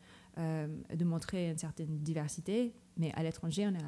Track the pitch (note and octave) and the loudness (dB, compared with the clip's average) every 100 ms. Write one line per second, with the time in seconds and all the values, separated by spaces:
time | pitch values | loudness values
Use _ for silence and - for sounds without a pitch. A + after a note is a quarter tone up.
0 | - - - - D#3+ D#3+ D3+ D#3 - D#3+ | -12 -20 -12 -2 0 0 0 -4 -4 2
1 | F3 E3 - F#3 E3+ D#3 D#3 - D#3 D3+ | 4 2 0 0 0 -2 -4 -4 -4 -2
2 | D3+ D#3 D3 - F3 A3 A#3+ - - - | 0 0 -2 -4 0 2 2 -4 -8 -2
3 | D#3+ - D#3+ - E3 D#3+ G#3 F3+ | 0 2 -2 0 -2 2 2 2